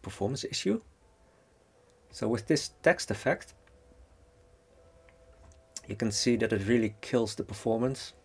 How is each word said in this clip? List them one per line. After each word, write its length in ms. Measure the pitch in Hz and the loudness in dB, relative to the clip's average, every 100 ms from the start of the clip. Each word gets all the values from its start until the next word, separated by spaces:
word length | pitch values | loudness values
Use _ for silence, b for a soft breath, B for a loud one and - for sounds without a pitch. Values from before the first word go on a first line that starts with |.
performance 420 | - - 101 143 | -12 -4 -2 -2
issue. 380 | - - 185 226 - _ _ _ b b b _ _ _ _ _ - | -6 -4 0 -2 -4 _ _ _ b b b _ _ _ _ _ -20
So 180 | - 110 | -4 -2
with 200 | 117 - | 0 2
this 240 | 151 - - | 0 0 2
text 300 | - - - | 2 2 -2
effect, 420 | 104 - 175 - - - - - - - - - - - - _ - - - - - - - - - - - - | -2 0 -2 -4 -20 -20 -20 -20 -20 -20 -20 -20 -20 -20 -20 _ -20 -20 -20 -20 -20 -20 -20 -20 -20 -18 -18 -12
you 80 | 104 | -2
can 160 | 113 | 0
see 240 | 104 - 117 | 2 2 2
that 140 | 113 | 2
it 160 | 107 98 | 0 4
really 280 | 120 110 - | 4 2 -2
kills 340 | - 123 110 - | 0 0 0 -4
the 80 | |
performance. 720 | - 104 117 113 123 135 - - | -8 -4 0 0 0 -2 -10 -16